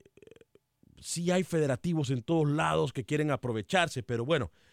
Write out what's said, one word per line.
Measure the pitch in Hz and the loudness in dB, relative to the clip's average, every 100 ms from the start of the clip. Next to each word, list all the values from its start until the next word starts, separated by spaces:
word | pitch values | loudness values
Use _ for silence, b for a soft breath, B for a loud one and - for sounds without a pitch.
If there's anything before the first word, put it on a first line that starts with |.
| - _ - - - _ _ _ _ - | -20 _ -20 -20 -20 _ _ _ _ -20
sí | - 165 175 | -10 -4 0
hay | 180 | 0
federativos | 185 165 147 123 170 165 127 | 2 0 0 0 0 0 0
en | 131 | -2
todos | 113 165 151 | 2 2 4
lados | 147 160 156 151 | 2 2 0 0
que | - | -4
quieren | 104 147 151 | -4 -2 0
aprovecharse, | 139 120 110 104 190 170 - | -2 -2 -4 0 0 0 -2
pero | - 120 | -6 -4
bueno, | 123 160 101 - _ | 0 0 0 -8 _